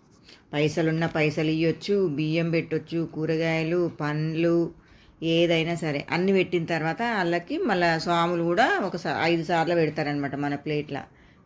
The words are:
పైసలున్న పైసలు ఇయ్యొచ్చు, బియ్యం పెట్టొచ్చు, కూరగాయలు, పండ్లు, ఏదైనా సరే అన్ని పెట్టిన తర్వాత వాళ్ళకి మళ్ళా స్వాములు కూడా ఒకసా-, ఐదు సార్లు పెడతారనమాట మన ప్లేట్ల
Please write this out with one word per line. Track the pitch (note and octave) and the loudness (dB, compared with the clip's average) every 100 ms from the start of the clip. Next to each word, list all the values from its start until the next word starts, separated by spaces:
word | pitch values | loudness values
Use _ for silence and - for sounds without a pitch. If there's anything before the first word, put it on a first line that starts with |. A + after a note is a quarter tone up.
| _ _ - - - | _ _ -20 -20 -8
పైసలున్న | D3 D3+ F3 D#3+ D#3+ E3 | 0 0 2 0 2 0
పైసలు | E3 D3+ D#3 D#3 | 0 0 0 0
ఇయ్యొచ్చు, | D#3+ E3 D#3+ - G3+ F#3 | 2 2 0 0 0 2
బియ్యం | C#3+ D#3 D#3+ E3 | 0 0 0 0
పెట్టొచ్చు, | E3 D#3+ D#3+ D#3 E3 D#3 | 0 -2 -4 -4 -4 -4
కూరగాయలు, | D#3 D#3 D#3+ E3 D#3+ D#3+ F3 E3+ - | -4 -2 -2 0 0 0 0 0 -2
పండ్లు, | D3 D3+ D#3+ D#3+ E3+ E3+ E3+ - - - - - | -4 -2 -2 0 2 2 0 -6 -20 -20 -20 -8
ఏదైనా | D#3+ E3 E3+ E3 D#3+ | 0 2 4 2 0
సరే | E3 E3 C#3+ - | -2 -2 -4 -2
అన్ని | E3 F#3+ | 0 2
పెట్టిన | G3 E3+ F3 | 4 2 0
తర్వాత | E3 E3 D#3+ D#3+ | 0 -2 -2 -2
వాళ్ళకి | A#3 G#3+ E3+ F3 E3+ D#4+ | -2 0 0 0 -2 -4
మళ్ళా | F4+ F3+ E3+ D#3+ | 0 2 2 2
స్వాములు | F3 E3+ E3+ F3 | 0 2 2 0
కూడా | E3+ F3 C#4 G4 | 0 2 2 2
ఒకసా-, | F#3+ E3+ E3+ B2 | -2 -4 -4 0
ఐదు | D#3+ E3+ | 2 0
సార్లు | E3 E3+ D#3+ | 0 0 2
పెడతారనమాట | E3+ D#3 D#3 D3 C#3+ C#3+ | 2 2 0 -2 -2 -4
మన | C#3 C#3+ | -4 -4
ప్లేట్ల | C#3+ D3+ D3+ C#3+ C#3 - - - - | -4 -4 -4 -4 -8 -10 -20 -20 -20